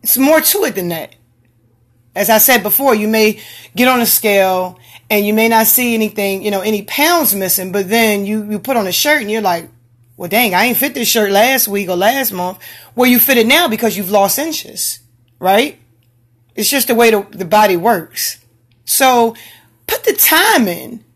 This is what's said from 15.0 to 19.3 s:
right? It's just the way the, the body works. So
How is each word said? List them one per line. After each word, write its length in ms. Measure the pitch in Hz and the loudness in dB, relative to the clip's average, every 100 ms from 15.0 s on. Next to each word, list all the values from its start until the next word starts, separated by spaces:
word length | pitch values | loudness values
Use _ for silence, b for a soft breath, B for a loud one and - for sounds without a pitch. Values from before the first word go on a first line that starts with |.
| _ _ _ _ | _ _ _ _
right? 400 | 185 202 285 - _ _ _ _ _ _ _ - | 0 2 0 -6 _ _ _ _ _ _ _ -6
It's 120 | 208 | -2
just 200 | 277 240 | -2 0
the 80 | 233 | 2
way 160 | 233 | 4
the, 120 | 214 196 | 2 -4
the 140 | - | -12
body 320 | 180 214 208 180 | 0 2 4 2
works. 640 | 196 202 156 - - - _ _ _ _ | 0 -2 -4 -10 -10 -10 _ _ _ _
So 520 | - - 262 247 233 | -6 0 2 4 0